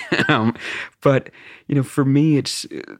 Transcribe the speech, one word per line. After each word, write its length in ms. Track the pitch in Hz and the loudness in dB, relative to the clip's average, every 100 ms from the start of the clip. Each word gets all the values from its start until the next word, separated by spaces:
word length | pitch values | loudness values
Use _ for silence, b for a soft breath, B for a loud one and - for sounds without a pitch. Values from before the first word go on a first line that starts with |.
| - | -2
<laughs> 160 | - 156 | -2 2
Um, 260 | 139 113 B B B B _ | 2 0 B B B B _
but, 300 | 143 131 - B B B - | 2 2 -2 B B B -4
you 80 | |
know, 80 | 143 | -2
for 220 | 131 - | 0 0
me, 320 | 135 139 156 143 | 2 4 4 2
it's, 300 | 127 - - | 0 -6 -10
uh, 300 | 67 - | -14 -14